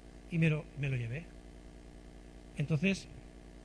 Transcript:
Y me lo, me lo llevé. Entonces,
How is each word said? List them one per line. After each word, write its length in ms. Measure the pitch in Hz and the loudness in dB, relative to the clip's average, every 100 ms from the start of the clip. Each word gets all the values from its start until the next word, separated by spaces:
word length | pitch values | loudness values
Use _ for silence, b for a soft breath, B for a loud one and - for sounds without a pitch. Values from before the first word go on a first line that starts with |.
| - - - | -14 -14 0
Y 80 | 170 | 6
me 100 | 160 | 8
lo, 160 | 151 - 139 | 6 0 -2
me 80 | 139 | 0
lo 80 | 127 | 2
llevé. 280 | 113 139 175 - - - - - - - - - - - - - | 0 -2 -6 -12 -14 -14 -14 -14 -14 -14 -14 -14 -14 -14 -8 -2
Entonces, 520 | 143 151 190 190 - - - - - - | 4 6 6 4 -2 -12 -12 -14 -14 -14